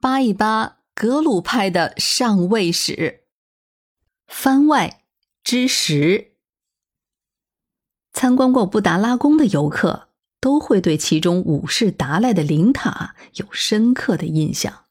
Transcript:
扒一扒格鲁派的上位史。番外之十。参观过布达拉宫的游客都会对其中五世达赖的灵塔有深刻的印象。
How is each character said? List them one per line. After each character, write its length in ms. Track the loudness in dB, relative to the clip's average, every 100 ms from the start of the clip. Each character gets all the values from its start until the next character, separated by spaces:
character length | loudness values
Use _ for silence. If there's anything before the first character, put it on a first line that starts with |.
扒 220 | -2 0
一 100 | 0
扒 460 | 0 0 -2 -4 _ _
格 260 | -4 -2 0
鲁 220 | 0 0
派 260 | -2 -2 0
的 240 | 0 -2 -4
上 500 | -4 -2 0 2 2
位 240 | 0 0
史。 520 | -2 -4 -4 -6 -8 _ _ _ _ _ _ _ _ _ _ _
番 400 | -4 0 4 4
外 380 | 2 -2 -8 _ _ _ _
之 240 | -4 -2 0
十。 680 | -2 -2 0 2 0 -4 _ _ _ _ _ _ _ _ _ _ _ _ _ _ _ _ _ _
参 240 | -2 0
观 160 | 2 4
过 140 | 2
布 160 | 2 0
达 160 | 0 0
拉 180 | 0
宫 220 | 0 4 4
的 80 |
游 240 | 4 2 0
客 400 | -2 -4 -4 -10 _ _ _
都 180 | 0 0
会 220 | 2 2
对 160 | 2 -2
其 240 | 0 0
中 220 | 0 0
五 240 | 0 -2 -2
世 260 | 0 -2
达 260 | 0 -2 0
赖 140 | 0
的 100 | 0
灵 300 | 0 2 2
塔 420 | 2 -4 -6 -12 -14 -20
有 120 | -16 -12
深 400 | -8 -2 2 2
刻 240 | 2 0 -2
的 80 |
印 300 | -2 -2 -2
象。 320 | -4 -8 -10 _